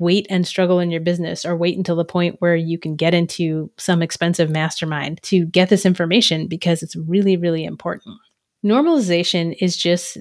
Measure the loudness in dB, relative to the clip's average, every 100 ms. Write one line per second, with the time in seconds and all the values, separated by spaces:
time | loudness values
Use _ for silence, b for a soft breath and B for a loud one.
0 | 0 0 0 -2 -2 0 2 2 0 -2
1 | -2 -2 -4 -6 -6 -2 -2 -2 -2 -2
2 | -2 0 -2 0 0 2 0 -4 -4 -2
3 | 2 2 0 -2 -2 -2 -6 -6 -2 0
4 | 0 -2 -2 0 0 0 -2 -4 -6 -4
5 | -6 -8 0 2 4 2 4 4 4 2
6 | 2 2 2 0 -2 -4 0 0 -2 -8
7 | -2 2 2 2 2 -2 -4 -8 -8 -8
8 | -12 -20 _ _ _ _ 0 2 4 2
9 | 2 0 0 0 -2 0 -2 0 0 0
10 | -2 -10